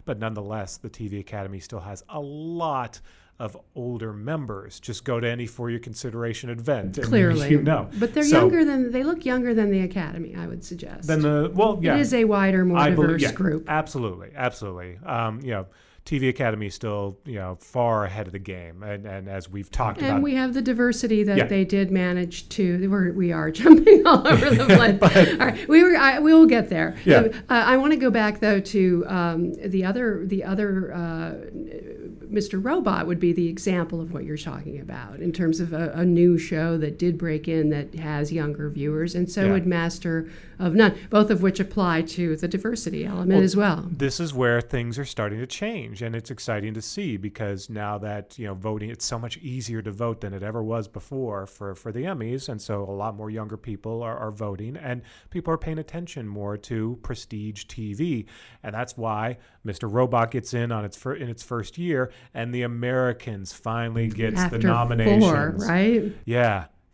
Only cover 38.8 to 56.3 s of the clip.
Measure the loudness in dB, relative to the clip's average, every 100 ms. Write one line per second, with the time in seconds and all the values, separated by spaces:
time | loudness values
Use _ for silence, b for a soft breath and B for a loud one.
38.8 | -4 -2 -2 -2 -2 0 2 2 2 0
39.8 | -2 -4 -4 -4 -4 B B B 2 6
40.8 | 6 4 B 4 4 4 2 0 -2 0
41.8 | 0 0 -2 -2 -2 -2 -4 -4 -4 -6
42.8 | -6 -6 -6 -2 4 6 6 4 2 0
43.8 | -4 -4 -2 -2 -4 0 2 2 0 -4
44.8 | -4 -8 -8 -6 -6 -6 -10 -8 -8 -8
45.8 | -10 -10 -8 -8 -10 -10 -6 -6 -6 -8
46.8 | -10 -8 -6 -6 -8 -8 -8 -8 -10 -10
47.8 | -8 -6 -8 -10 -12 -12 -12 -8 -6 -6
48.8 | -8 -10 -8 -8 -10 -12 -10 -10 -8 -8
49.8 | -8 -6 -6 -6 -8 -10 -8 -6 -6 -6
50.8 | -8 -12 -12 -8 -6 -8 -10 -12 -12 -12
51.8 | -10 -8 -8 -8 -6 -8 -8 -10 -8 -8
52.8 | -6 -6 -8 -8 -10 -10 -10 -12 -12 -10
53.8 | -8 -8 -8 -8 -10 -8 -8 -8 -10 -10
54.8 | -10 -10 -12 b b -8 -4 -4 -4 -8
55.8 | -10 -12 -12 -12 -10